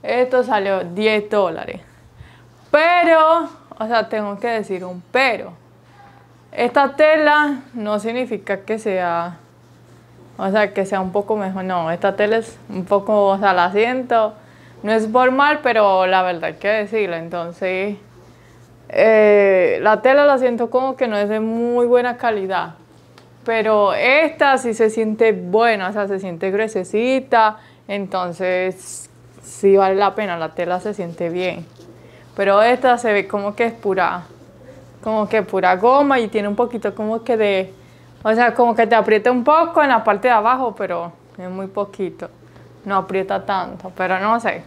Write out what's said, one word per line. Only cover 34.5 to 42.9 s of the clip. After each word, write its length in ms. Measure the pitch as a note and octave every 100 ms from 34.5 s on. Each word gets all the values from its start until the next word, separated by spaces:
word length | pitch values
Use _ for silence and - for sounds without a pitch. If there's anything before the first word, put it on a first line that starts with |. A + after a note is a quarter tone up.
| - - - - -
como 260 | - A3 G#3
que 140 | A3
pura 340 | F#3 F#3+ F#3 F#3
goma 440 | A3+ C4+ C#4+ C4+
y 80 | A3
tiene 200 | G#3+ G3+
un 80 | G#3
poquito 380 | A#3+ A#3+ G#3
como 300 | G3 G#3+ A3+
que 120 | A3+ A#3
de, 360 | G#3 F#3+ F#3+ - - - - -
o 100 | G#3+
sea, 200 | A3 A#3+
como 220 | A#3 A#3+ A3+
que 100 | A3
te 100 | A3+
aprieta 360 | G#3+ G#3+ A3+
un 120 | B3
poco 380 | A#3+ D#4 E4 E4+
en 80 | D4
la 140 | A#3
parte 240 | A3 G3+ B3+
de 60 |
abajo, 420 | A#3 G#3+ B3+ B3+ G3+
pero 380 | F#3+ E3+ E3+ - _ -
es 120 | F3+
muy 180 | F#3 F#3+
poquito. 600 | G3 G3+ - F#3+ - E3+ - - - - -
No 100 | G3